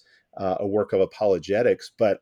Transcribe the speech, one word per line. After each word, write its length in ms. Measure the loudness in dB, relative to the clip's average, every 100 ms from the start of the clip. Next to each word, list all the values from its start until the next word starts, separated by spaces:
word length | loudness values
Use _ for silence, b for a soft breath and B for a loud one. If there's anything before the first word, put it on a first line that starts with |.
| b b b -8
uh, 180 | -4 -2
a 60 | -2
work 240 | -2 0
of 80 | 0
apologetics, 920 | 0 0 0 0 0 0 2 0 -4 0
but 220 | 0 0